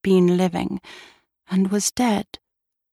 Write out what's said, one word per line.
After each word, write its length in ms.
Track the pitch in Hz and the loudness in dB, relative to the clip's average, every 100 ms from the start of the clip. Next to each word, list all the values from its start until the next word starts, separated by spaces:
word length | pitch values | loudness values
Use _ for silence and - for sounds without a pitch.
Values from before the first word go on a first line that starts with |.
been 380 | 190 185 175 180 | 2 4 4 2
living 420 | 185 175 - 196 - - - _ _ _ - | 0 -2 -6 -8 -14 -20 -20 _ _ _ -4
and 200 | 185 190 | -2 0
was 200 | 202 - | -2 -4
dead. 360 | - 247 202 - - _ _ _ _ _ | -2 -2 -2 -6 -14 _ _ _ _ _